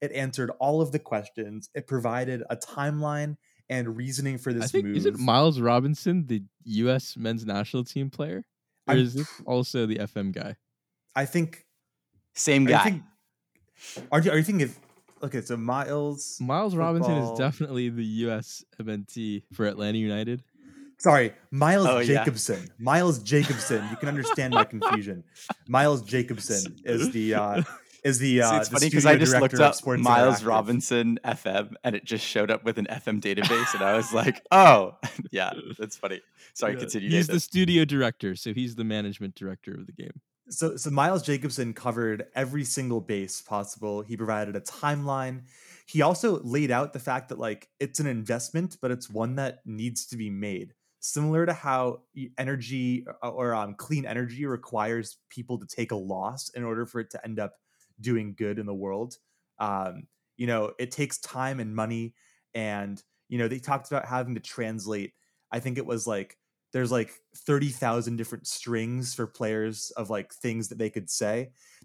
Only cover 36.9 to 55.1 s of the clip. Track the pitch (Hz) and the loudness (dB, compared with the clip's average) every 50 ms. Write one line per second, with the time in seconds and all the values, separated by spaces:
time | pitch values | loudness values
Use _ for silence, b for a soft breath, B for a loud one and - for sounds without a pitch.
36.9 | - 107 95 107 165 175 170 151 170 170 - - - 180 185 170 175 160 156 143 | -6 -4 0 2 2 2 2 2 0 -2 -2 0 2 2 4 4 6 4 4 4
37.9 | 143 135 127 117 - - - 98 92 - - 117 104 120 127 120 113 117 113 110 | 4 2 2 0 0 -2 -4 -4 -4 -4 -6 -6 -4 -4 -4 -4 -4 -4 -4 -2
38.9 | 107 107 104 101 101 - 104 95 - - 98 95 95 - _ - - - - - | -2 -2 -4 -4 -6 -8 -10 -10 -10 -10 -10 -10 -10 -10 _ -14 -14 -14 -14 -16
39.9 | - - - - - 139 - _ _ _ _ 254 - - 160 160 - 135 120 156 | -16 -14 -14 -14 -16 -18 -20 _ _ _ _ -14 -6 -4 -2 -2 -2 -4 -4 -2
40.9 | 143 139 143 175 190 175 - 147 143 135 127 139 123 139 123 117 107 - - 123 | 2 2 4 4 2 0 0 0 -2 -2 -2 -4 -4 -4 -4 -4 -6 -6 -4 -4
41.9 | 113 117 117 110 107 104 - - - 127 135 127 139 139 135 117 - 143 131 123 | -2 0 0 0 -2 -4 -6 -6 -4 -4 -4 -2 -4 -4 -4 -4 -4 -4 -2 -2
42.9 | 120 113 92 - 107 98 95 92 - - - - 110 101 101 104 - - 107 107 | -2 -2 -2 -2 -4 -4 -4 -6 -8 -12 -8 -6 -6 -4 -4 -6 -10 -8 -6 -6
43.9 | 104 104 107 104 117 101 113 107 110 107 104 104 101 101 - - - - 147 147 | -6 -6 -8 -8 -8 -6 -4 -2 -2 -2 -2 -4 -6 -8 -8 -10 -8 -4 -2 -2
44.9 | 147 143 143 139 135 135 131 131 131 127 127 B B B B B B B B B | -2 -2 -2 -4 -4 -4 -4 -6 -8 -10 -14 B B B B B B B B B
45.9 | - 151 143 160 180 - - 226 180 143 - 120 123 147 151 127 120 123 147 147 | 2 4 4 4 4 2 2 0 0 0 -2 -2 0 0 2 2 2 2 0 -2
46.9 | - 139 - 143 127 127 127 - 123 - 117 110 104 - - _ _ - 139 131 | -4 -8 -4 -4 -4 -4 -4 -8 -8 -6 -4 -6 -6 -6 -10 _ _ -8 -8 -6
47.9 | - - 151 143 123 113 107 104 117 120 120 - - 160 180 170 - - - 123 | -4 -4 -2 -2 -4 -4 -4 -4 -4 -4 -4 -4 -4 -4 -4 -4 -6 -6 -4 -4
48.9 | 123 123 123 - 104 110 113 120 131 139 139 127 - - - 113 110 107 113 123 | -4 -4 -8 -8 -6 -4 -4 -2 -2 -4 -4 -6 -6 -10 -12 -12 -8 -6 -6 -6
49.9 | 120 - - - 123 113 110 104 98 98 104 104 95 90 - - _ _ _ _ | -6 -8 -8 -8 -8 -8 -6 -6 -6 -6 -6 -6 -6 -8 -8 -12 _ _ _ _
50.9 | _ _ - - - 147 151 156 156 160 170 170 165 160 - 143 131 131 127 123 | _ _ -10 -6 -4 -2 0 2 2 2 2 0 0 -2 -2 0 0 2 0 0
51.9 | 120 - _ _ - 139 131 120 127 - 131 135 139 131 113 117 131 131 127 123 | -2 -6 _ _ -14 -14 -14 -10 -8 -6 -4 -4 -4 -4 -6 -6 -6 -4 -2 -2
52.9 | 127 123 123 - - - - 120 - 127 123 120 117 110 104 101 101 - - - | -2 -2 -4 -8 -12 -10 -10 -8 -6 -4 -2 -2 -2 -2 -4 -4 -8 -10 -8 -6
53.9 | 156 143 131 107 110 120 127 120 117 131 147 139 123 117 - - 120 110 107 110 | -4 -4 -4 -4 -4 -6 -6 -6 -6 -8 -6 -6 -6 -6 -8 -6 -4 -2 -2 -2
54.9 | 117 117 110 - | -2 -4 -6 -8